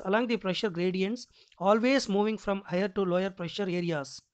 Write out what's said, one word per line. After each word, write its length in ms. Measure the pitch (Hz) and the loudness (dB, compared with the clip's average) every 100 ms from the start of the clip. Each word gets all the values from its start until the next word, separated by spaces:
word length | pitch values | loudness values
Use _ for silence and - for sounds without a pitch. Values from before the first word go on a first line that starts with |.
along 240 | 190 214 240 | 0 0 2
the 80 | 226 | -2
pressure 340 | 190 180 214 | -2 -2 -2
gradients, 560 | 165 180 185 190 247 - _ _ - | -2 -2 0 -2 -4 -10 _ _ -2
always 500 | 185 220 247 269 - | 2 4 4 2 2
moving 300 | 196 214 214 | 2 2 0
from 240 | 208 196 | -2 -4
higher 220 | - 180 202 | -2 -2 0
to 160 | 202 | 0
lower 260 | 185 180 190 | 0 0 0
pressure 360 | 190 170 - 190 | -4 -8 -4 -2
areas. 540 | 175 170 156 135 - _ | -2 -2 -2 -6 -12 _